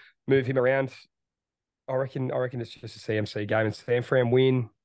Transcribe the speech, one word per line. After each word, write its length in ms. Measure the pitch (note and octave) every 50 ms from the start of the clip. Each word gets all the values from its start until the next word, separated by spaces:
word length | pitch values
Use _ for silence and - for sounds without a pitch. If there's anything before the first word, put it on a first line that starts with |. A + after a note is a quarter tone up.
| - - _ _ _
move 200 | - C3+ C3+ B2+
him 120 | A#2+ C3+ C3
around. 340 | B2 B2+ C3+ C3+ C3+ B2+ - - - _ _ _ _ _ _ _ _ _ _ _ _ _ _ _ _
I 80 | - C3+
reckon, 380 | C3 C3+ C3 - C#3 C3 B2+ A#2
I 60 | B2+
reckon 220 | B2+ B2 B2 B2
it's 140 | A#2 G#2+ -
just 220 | - - A2 -
a 20 | -
C 180 | - - A2
M 100 | G#2+ G#2
C 200 | - - G#2+ G#2+
game, 200 | G#2 A2 A2 A2
and 80 | A2 G#2
San 280 | - - - A#2+ B2 A#2+
Fran 300 | - C#3+ C3 B2 A#2 B2
win 360 | B2+ C3 C3 C3 B2+ A#2+ - _ _